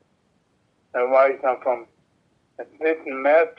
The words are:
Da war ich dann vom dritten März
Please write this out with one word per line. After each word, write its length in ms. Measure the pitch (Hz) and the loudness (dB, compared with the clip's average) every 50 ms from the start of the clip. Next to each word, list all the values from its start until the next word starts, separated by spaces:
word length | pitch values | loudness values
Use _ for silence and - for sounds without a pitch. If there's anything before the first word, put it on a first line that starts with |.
| _ _ _ _ _ _ _ _ _ _ _ _ _ _ _ _ _ _ - | _ _ _ _ _ _ _ _ _ _ _ _ _ _ _ _ _ _ -4
Da 180 | 127 123 127 | -4 0 2
war 200 | 131 131 135 135 | 4 4 4 4
ich 100 | 135 - | 0 -2
dann 200 | - 135 123 120 - | -2 -4 -4 -2 -2
vom 240 | 135 123 120 117 - _ _ _ _ _ _ _ _ _ _ _ _ _ - 123 - _ _ | -4 -4 -4 -6 -14 _ _ _ _ _ _ _ _ _ _ _ _ _ -18 -18 -18 _ _
dritten 420 | 156 160 160 160 - 147 135 131 135 | -2 -2 -2 -2 -6 -10 -10 -4 0
März 340 | 143 151 165 165 160 - | 2 4 4 2 0 -4